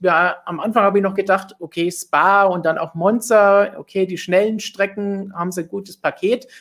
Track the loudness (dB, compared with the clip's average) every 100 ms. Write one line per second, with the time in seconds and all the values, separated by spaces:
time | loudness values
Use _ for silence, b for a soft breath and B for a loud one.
0 | 0 2 0 -2 -8 -6 -2 2 2 2
1 | 0 -2 0 -2 -4 -16 -10 -4 -4 -6
2 | -2 2 4 4 4 2 -2 -2 -4 -2
3 | 0 0 2 4 6 4 2 -4 -8 -4
4 | -2 -4 0 2 2 -2 -8 -4 -4 -4
5 | -6 -6 -8 -8 -6 -6 -8 -10 -12 -6
6 | -6 -2 -2 -2 B B